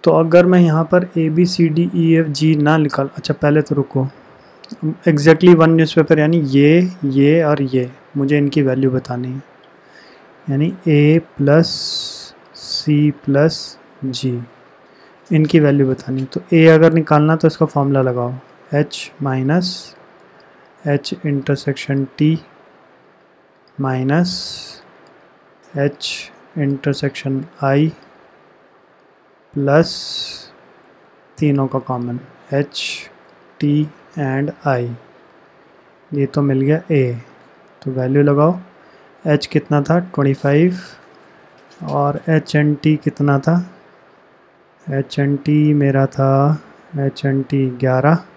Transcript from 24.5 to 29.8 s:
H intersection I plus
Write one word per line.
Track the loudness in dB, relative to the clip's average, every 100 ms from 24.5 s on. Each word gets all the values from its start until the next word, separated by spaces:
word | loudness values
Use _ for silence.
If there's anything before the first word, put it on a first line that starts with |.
| -16 -18 -20 -20 _ -20 _ _ _ _ _ _ -4
H | -4 -4 -12 -12 -14 -20 -16 -6
intersection | -4 -2 -4 -4 -6 -6 -6 -6 -8 -6
I | -2 0 0 -4 -20 _ _ _ _ _ _ _ _ _ _ _ _ _ _
plus | -6 0 0